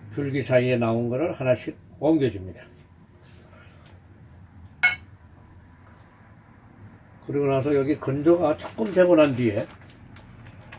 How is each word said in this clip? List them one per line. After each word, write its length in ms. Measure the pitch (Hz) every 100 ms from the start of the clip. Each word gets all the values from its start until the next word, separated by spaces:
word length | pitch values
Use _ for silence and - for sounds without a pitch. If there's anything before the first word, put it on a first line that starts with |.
| -
줄기 280 | - 143 135
사이에 360 | 127 127 127 120
나온 320 | 113 117 120
거를 240 | 127 165
하나씩 440 | 160 131 123 - - - -
옮겨줍니다. 640 | 147 160 131 101 92 - - - - - - - - - - - - - - - - - - - - - - - 740 - - - - - - - - - - - - - - - - - - - - - - - -
그리고 180 | 139 139
나서 280 | 135 135 143
여기 240 | 135 151
건조가 580 | - 139 151 170 156 156
조금 340 | - - 214
되고 220 | 180 180 165
난 180 | 147
뒤에 320 | 123 117 101 - - - - - - - - - - -